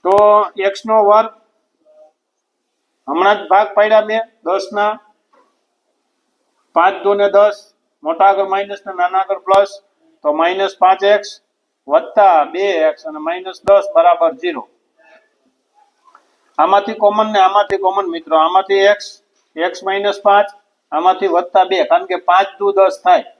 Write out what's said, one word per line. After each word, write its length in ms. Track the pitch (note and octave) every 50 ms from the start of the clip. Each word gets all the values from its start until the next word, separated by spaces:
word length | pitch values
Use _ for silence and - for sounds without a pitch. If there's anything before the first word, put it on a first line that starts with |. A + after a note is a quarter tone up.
| _
તો 80 | F3+ G3 G3+ G#3 G#3 G#3 G#3 G3+ F3+ _
એક્સ 240 | G3+ F#3+ G3 G3 - -
નો 120 | A3 A3 A3 G#3
વર્ગ 260 | G3+ G#3 A3 A3+ A3 - _ _ _ _ _ _ _ _ _ _ _ _ _ - _ _ _ _ _ _ _ _ _ _ _ _ _ _ _ _ _ _ _ _
હમણાં 300 | C3 C#3+ E3 F#3 G3+ G#3
જ 100 | G3 G3
ભાગ 200 | - F#3+ G3 A3 G#3 -
પાડ્યા 300 | G#3 G#3 G#3+ A3 G#3+ G#3+
મેં 160 | G#3 G#3+ A3+ A3+ _ _ _ _
દસ 200 | E3 F#3 F#3+ F#3 - G#3+
ના. 180 | G#3 G#3 G#3+ G#3+ G#3+ _ _ _ _ _ _ _ _ _ _ _ _ _ _ _ _ _ _ _ _ _ _ _ _ _ _ _ _ _ _ _ _ _ _ _
પાંચ 200 | E3 F3 F#3+ F#3+ F#3+ -
દુ 100 | G3 G3+
ને 140 | G3+ G3+ G3
દસ, 280 | G3 G3+ G#3 G#3 G3+ - _ _ _ _ _ _ _ _ D3
મોટા 220 | D#3 E3 E3 F#3+
આગળ 220 | G3 G3 G3 G3
માઇનસ 340 | G3 F#3+ G3 G3+ G3+ G3+ F#3+ _
ને 80 | G3+ F#3
નાના 280 | F3+ F3+ F3+ F#3 F#3+
આગળ 180 | F#3+ F#3+ G3 -
પ્લસ, 320 | _ F3 G3 G3 G3+ G3 - - _ _ _ _ _ _ _ _ -
તો 100 | D3+ D3
માઇનસ 400 | D#3+ E3 F3 F#3 F#3+ G3 F#3 - _
પાંચ 240 | F#3 F#3 F#3+ F#3+ G3
એક્સ 260 | G3+ G#3 G3+ G3+ - - _ _ _ _ _ _ _ _ _ _
વત્તા 580 | C3+ D3 E3 - - - G#3+ G3+ F#3+ E3+ D#3 D3
બે 200 | - D#3 F3+ G3 G3+ F#3 D#3+ D#3 D#3
એક્સ 180 | D3+ - -
અને 120 | D#3+ D3+ -
માઇનસ 380 | D#3 E3 F3 F3+ F#3 F#3+ F3+ - _
દસ 200 | G3+ G3+ G3 - - -
બરાબર 360 | E3 E3 F3 E3+ E3+ E3 E3 -
ઝીરો. 300 | D#3+ E3+ F3 D#3 B2+ G#2+ _ _ _ _ _ _ _ _ _ _ _ _ _ _ _ _ _ _ _ _ _ _ _ _ _ _ _ _ _ _ - _ _ _ _ _ _ _
આમાંથી 360 | - D3+ F3+ F#3+ G3+ G3+ A3 A3
કોમન 380 | A3 G#3+ G3+ G3+ G#3+ G#3+ G#3+
ને 80 | G#3+ G3+
આમાંથી 380 | F#3 F#3 G3 G#3 G3+ - G3
કોમન 320 | F#3+ G3 F#3 F#3 G3 G3 F3
મિત્રો, 260 | E3+ E3 D#3 D3+ D#3+
આમાંથી 360 | D#3+ D#3+ E3 F3+ F#3+ F#3+ F#3+ G3
એક્સ, 340 | G3 G3 G3+ G#3 G3+ - - - _ _ _ _ _ _ _ _
એક્સ 280 | D#3 E3+ F#3 F3+ - F#3+
માઇનસ 360 | G3 F#3+ G3 G3+ G3+ G3 G3
પાંચ, 260 | - G#3 G3+ G3+ G3+ G3+ - _ _ _ _ _ _ _
આમાંથી 360 | D3 D#3 E3+ F#3 F#3 F#3 G3
વત્તા 380 | F#3+ E3+ E3+ E3+ - - G3 F#3
બે, 200 | F#3 F#3+ F3+ D3
કારણ 200 | - E3 F3 F#3+
કે 100 | F#3 F#3
પાંચ 320 | E3+ _ - F3 F#3+ G3 G3 - -
દુ 80 | G3+ G3+
દસ 300 | G3+ F#3+ F#3+ F3+ F#3+ - _
થાય. 200 | F#3 F3+ D3 - - _